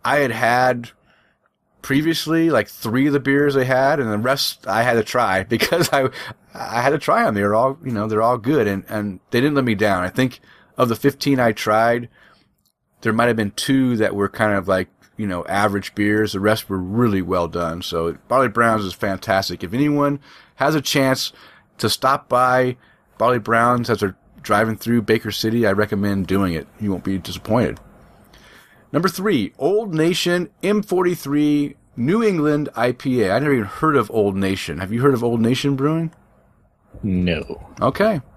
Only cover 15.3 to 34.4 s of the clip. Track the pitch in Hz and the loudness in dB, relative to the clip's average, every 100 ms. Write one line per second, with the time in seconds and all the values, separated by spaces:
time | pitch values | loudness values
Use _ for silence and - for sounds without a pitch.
15.3 | 90 85 98 104 101 - 104 104 107 107 | -6 -4 0 0 0 -6 -2 0 2 0
16.3 | 101 104 107 - 95 90 110 120 98 87 | 0 0 0 -2 -6 -2 0 2 2 0
17.3 | 92 85 87 82 85 - 85 85 69 _ | -2 -2 -2 -4 -6 -6 -4 -4 -6 _
18.3 | 127 127 110 117 110 98 - 104 95 - | 0 0 2 2 0 -4 -6 -6 -6 0
19.3 | 98 98 90 92 117 147 147 143 143 - | 0 0 -8 -6 -2 0 2 0 -2 -10
20.3 | - - _ 139 156 135 147 135 131 - | -20 -20 _ 0 0 0 0 0 0 -4
21.3 | - - - _ - 110 - 131 143 - | -12 -20 -20 _ -6 -4 0 0 -2 0
22.3 | 123 127 127 127 120 _ _ _ _ 113 | 2 2 2 0 -4 _ _ _ _ 0
23.3 | 123 107 117 120 123 120 107 101 - _ | 0 2 2 4 2 0 0 -2 -4 _
24.3 | - - 104 113 107 113 117 104 113 107 | -18 0 2 2 -2 0 0 2 0 0
25.3 | - 110 117 110 98 104 104 101 98 87 | -2 0 2 2 2 0 0 0 -2 0
26.3 | 95 95 82 - - 104 90 95 95 82 | 0 0 -2 -8 -8 -4 -4 -4 -4 -6
27.3 | 92 - 117 87 - - - - _ - | -12 -2 0 0 -4 -16 -20 -20 _ -20
28.3 | - - - _ _ _ 139 185 - 202 | -20 -20 -20 _ _ _ -2 -2 -2 -2
29.3 | 156 - - 143 208 226 160 165 180 175 | 0 -2 -2 0 0 -2 0 0 0 0
30.3 | 175 175 _ 180 214 202 180 180 170 139 | -2 -4 _ -2 -2 0 0 0 -2 -2
31.3 | 147 147 147 143 - _ - 120 214 220 | 0 2 0 -2 -8 _ -4 0 2 2
32.3 | 175 147 147 147 - 120 123 135 123 98 | 0 0 0 -2 -2 -2 -2 -2 0 2
33.3 | 107 147 131 101 - 156 143 104 113 101 | 2 2 0 -2 -2 2 2 0 0 0
34.3 | 98 | 0